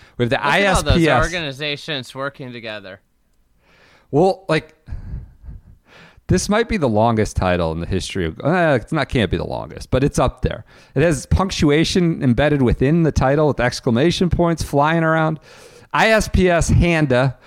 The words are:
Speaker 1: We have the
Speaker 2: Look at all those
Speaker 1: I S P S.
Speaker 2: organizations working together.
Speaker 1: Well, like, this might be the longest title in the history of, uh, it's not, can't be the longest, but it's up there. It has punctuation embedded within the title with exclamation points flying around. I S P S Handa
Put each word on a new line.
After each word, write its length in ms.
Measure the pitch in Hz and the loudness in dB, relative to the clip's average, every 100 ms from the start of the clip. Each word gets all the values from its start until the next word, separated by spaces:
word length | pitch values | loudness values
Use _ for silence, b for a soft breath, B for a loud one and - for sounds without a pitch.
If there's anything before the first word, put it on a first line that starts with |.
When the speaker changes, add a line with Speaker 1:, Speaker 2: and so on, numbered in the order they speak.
| b b | b b
Speaker 1:
We 60 | |
have 60 | 120 | -2
the 80 | 131 | 0
Speaker 2:
Look 80 | 139 | 0
at 300 | 160 202 185 | 2 2 0
all 60 | |
those 100 | 147 | 2
Speaker 1:
I 40 | 156 | 2
S 0 | |
P 120 | 156 | 4
S. 140 | 135 165 | 2 0
Speaker 2:
organizations 880 | 175 156 131 151 143 - 147 123 131 | -2 -8 -6 -8 -8 -8 -10 -10 -10
working 380 | 139 - 131 | -10 -10 -14
together. 480 | 120 113 107 98 95 _ _ _ _ _ _ b b b b b | -14 -12 -14 -14 -20 _ _ _ _ _ _ b b b b b
Speaker 1:
Well, 320 | 139 185 185 - | 2 2 0 -2
like, 260 | 160 - _ - B B B B B B B B - _ B B B - | -4 -4 _ -16 B B B B B B B B -20 _ B B B -2
this 220 | 180 - | 0 0
might 180 | 208 233 | 0 0
be 80 | 220 | 0
the 120 | 139 | 0
longest 480 | 107 113 113 104 - | 2 2 2 -2 -2
title 340 | 92 90 85 | 0 0 -2
in 80 | 82 | -4
the 60 | 82 | -4
history 400 | 95 - 101 82 | -4 -4 -4 -6
of, 140 | - | -4
uh, 360 | - 180 165 131 | -2 0 2 0
it's 100 | - | 0
not, 160 | 160 131 | -4 -2
can't 240 | 135 101 | 0 0
be 60 | 90 | -2
the 80 | - | -4
longest, 420 | 60 57 - - | -8 -10 -14 -4
but 140 | 131 | 0
it's 160 | 143 - | 0 0
up 220 | 139 - | -2 -2
there. 240 | - - - b b b | -6 -6 -12 b b b
It 60 | |
has 240 | 165 139 - | 0 0 0
punctuation 920 | - 190 - 151 147 165 196 170 165 | 0 0 0 2 2 2 2 0 0
embedded 400 | 135 117 147 147 | 0 2 2 2
within 420 | 123 - 131 170 | 2 2 2 2
the 80 | 160 | 2
title 340 | - 135 143 151 | 2 0 2 2
with 140 | - | 0
exclamation 680 | 120 - - 113 165 170 180 | -2 -2 -2 2 2 2 0
points 340 | - 170 165 | 0 0 -2
flying 400 | - 143 147 165 | -2 0 2 2
around. 360 | 160 160 160 160 B B B B B | 2 2 0 -4 B B B B B
I 160 | 147 202 | 0 2
S 180 | 220 - | 2 2
P 200 | - 180 | 2 4
S 200 | 170 147 | 2 2
Handa 640 | - 170 165 151 123 135 - | 2 4 2 2 2 2 -2